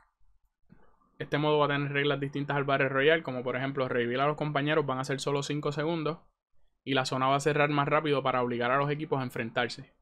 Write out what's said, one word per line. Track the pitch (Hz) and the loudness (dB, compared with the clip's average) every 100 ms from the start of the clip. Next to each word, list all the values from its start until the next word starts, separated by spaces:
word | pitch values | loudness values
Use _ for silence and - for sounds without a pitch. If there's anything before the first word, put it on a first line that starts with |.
| - _ - _ _ _ _ - - _ _ - | -20 _ -20 _ _ _ _ -20 -20 _ _ -14
Este | 139 143 | -4 -2
modo | 151 151 | 2 2
va | 143 | 2
a | |
tener | 143 143 | 0 -2
reglas | 143 143 139 | 0 0 -2
distintas | 139 143 143 143 | -4 -4 -2 -2
al | 139 | 2
Battle | 139 135 | 2 2
Royale, | 135 143 165 | 4 4 4
como | 160 127 | 2 -6
por | 123 123 | -4 -2
ejemplo | 135 139 127 | -2 -2 0
revivir | 127 120 127 | 0 0 0
a | 143 | 0
los | 151 | 0
compañeros | 151 147 147 156 143 | -2 -2 0 0 0
van | 131 | -2
a | |
ser | 131 135 | -4 -4
solo | 143 143 | -2 -4
cinco | 139 147 147 | -2 -4 -4
segundos. | 147 151 170 151 165 _ _ _ _ _ _ | -2 -2 -2 -4 -6 _ _ _ _ _ _
Y | - | -2
la | 135 131 | 0 0
zona | 131 131 | 0 2
va | 139 | 2
a | |
cerrar | 151 147 147 | 2 2 2
más | 147 143 | 2 2
rápido | 147 156 139 | 2 2 0
para | 127 127 | 2 0
obligar | 123 120 120 | 0 0 2
a | 135 | 2
los | 143 | 0
equipos | 147 156 139 | -2 -4 -4
a | |
enfrentarse. | 123 - 113 123 120 - 131 _ | -4 -6 -4 -2 -2 -4 -16 _